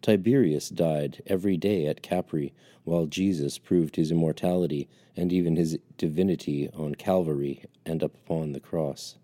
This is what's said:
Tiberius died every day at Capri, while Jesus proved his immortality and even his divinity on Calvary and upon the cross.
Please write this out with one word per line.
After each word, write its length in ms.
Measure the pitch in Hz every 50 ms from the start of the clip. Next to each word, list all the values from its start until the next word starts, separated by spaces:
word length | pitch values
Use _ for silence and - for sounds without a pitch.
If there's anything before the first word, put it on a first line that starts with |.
Tiberius 680 | - - 110 98 90 110 127 139 120 85 76 73 - -
died 540 | - - 87 82 78 76 73 71 - - -
every 320 | - 95 92 87 101 95 82
day 300 | 82 98 104 92 76 76
at 160 | - - -
Capri, 500 | - 92 90 87 _ - 80 71 69 - _ _ - - _ _
while 240 | - 82 85 82 76
Jesus 500 | - - 95 98 95 80 71 71 - -
proved 380 | _ - 90 90 82 73 -
his 160 | - 82 78
immortality 760 | 82 85 82 80 76 - - 90 90 90 90 76 76 73 69 - _ _ _ _ _
and 180 | - 87 90 87
even 220 | 92 87 85 82
his 240 | 80 85 80 80 - _ _ - _
divinity 720 | - 82 76 78 92 98 87 - - - 73 71 71 73
on 240 | - - 78 76 71
Calvary 720 | - - - 92 92 87 78 76 71 71 71 69 - - - _ _ _
and 180 | - 82 80 -
upon 480 | 73 - - _ - - 80 78 76
the 80 | 71 69
cross. 580 | - - - 85 78 71 67 - - - - _